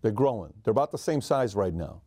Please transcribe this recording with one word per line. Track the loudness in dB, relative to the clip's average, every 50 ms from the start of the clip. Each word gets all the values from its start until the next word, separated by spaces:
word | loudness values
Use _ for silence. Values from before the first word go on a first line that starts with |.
They're | 0 0
growing. | 2 4 2 2 2 -2 -8 -12 -16 -4 -2
They're | 0
about | 2 2 2 0
the | -4 -6
same | -2 0 -2 0
size | 0 0 2 2 2 0 0
right | 0 0 0
now | 0 -4 -6 -8 -10 -16 _